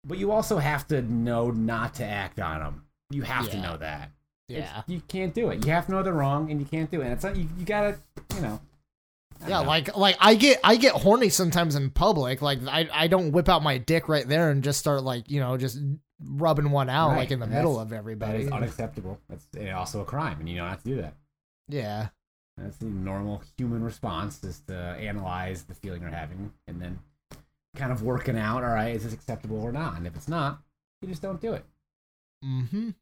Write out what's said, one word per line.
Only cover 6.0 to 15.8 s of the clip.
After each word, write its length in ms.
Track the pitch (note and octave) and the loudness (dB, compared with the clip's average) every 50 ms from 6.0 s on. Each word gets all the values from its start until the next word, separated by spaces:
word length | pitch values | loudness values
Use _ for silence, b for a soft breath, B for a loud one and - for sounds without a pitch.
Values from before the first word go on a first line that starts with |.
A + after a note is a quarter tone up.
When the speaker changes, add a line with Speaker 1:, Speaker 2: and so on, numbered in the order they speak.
| F#3+ | 0
Speaker 1:
they're 100 | F#3+ F3 | 0 0
wrong, 380 | D3+ C#3 C#3 C#3+ D3 D#3 D3+ | 2 2 2 2 0 -2 -2
and 80 | D3+ D3 | -2 -4
you 60 | C#3 | -4
can't 260 | C#3 D#3+ D#3+ D#3+ D#3 | -4 -4 -4 -4 -2
do 100 | F3+ D#3+ | -2 -4
it. 40 | C3+ | -2
And 80 | A#2+ A#2+ | -2 -2
it's 100 | - D3 | -2 -2
not, 120 | G3 G#3 | -2 -2
you, 120 | G3 E3+ D#3 E3 | -2 -2 -2 -4
you 80 | F3+ F3 | -6 -4
gotta, 320 | F#3 G#3 G#3 G#3 G#3 G3+ - - _ _ - - - - | -2 0 2 2 0 -2 -4 -12 _ _ -20 -10 -8 -6
you 60 | - | -4
know. 180 | D#3+ G#2+ G#2+ G#2+ - _ _ _ _ _ _ _ _ _ _ _ _ _ - - | -4 -4 -4 -6 -10 _ _ _ _ _ _ _ _ _ _ _ _ _ -20 -12
I 60 | E3 D#3+ | -4 -2
Speaker 2:
Yeah, 60 | G3 | 0
Speaker 1:
don't 60 | E3+ C#3+ | 0 2
know. 60 | C3+ | 4
Speaker 2:
like, 280 | D#3 E3 C#3 - - | 2 2 2 0 0
like, 200 | G3+ G3 G3 F3+ - | 4 4 4 6 8
I 140 | F#3 G#3+ A3+ | 8 8 10
get, 240 | G#3+ A#3+ C#4+ C4 - - | 10 8 8 8 8 8
I 120 | F#3+ A#3 | 6 8
get 160 | A3+ A3+ E3+ - | 8 8 6 6
horny 360 | - - G3 G#3+ B3+ B3 G3 | 6 6 6 8 8 6 4
sometimes 460 | - - F#3 E3 F3 F3 E3+ D#3+ C#3 | 4 4 2 4 4 2 2 2 2
in 140 | C#3+ C3+ C3+ | 0 0 0
public. 520 | - - F3 G#3 G#3 D#3 C3 B2 C3 B2+ | 2 4 4 6 4 4 2 0 0 0
Like, 180 | C#3+ C#3+ C#3 B2 B2 | 0 0 0 0 -2
I, 200 | C#3 C3+ D#3+ E3 D3+ - | -2 0 0 0 0 2
I 140 | D3+ D#3+ | 2 4
don't 240 | E3 F#3 F#3 F3+ D#3 | 6 6 4 4 4
whip 180 | C#3+ F3 D#3+ F#3 | 4 4 6 6
out 140 | F3+ D#3+ D3+ | 6 6 6
my 140 | D3+ C3 | 2 2
dick 300 | B2+ A2+ - D#3+ E3 D#3+ | 2 2 2 2 2 4
right 200 | - D#3 D3 A#2+ | 2 0 0 2
there 220 | B2 D3 D#3+ E3+ D#3 | 2 2 4 4 4
and 120 | C#3+ C#3 C3 | 4 2 2
just 160 | C#3+ C#3 - | 2 0 0
start, 240 | - D#3 C#3+ C3+ C3 | 2 2 0 2 0
like, 260 | C3 B2 A#2+ - - | -2 -4 -4 -4 -4
you 100 | C#3+ C#3+ | -2 0
know, 160 | C3 B2 C3 | 0 0 0
just 220 | B2+ B2+ C3 A2 C#3 | -2 -2 -4 -4 -4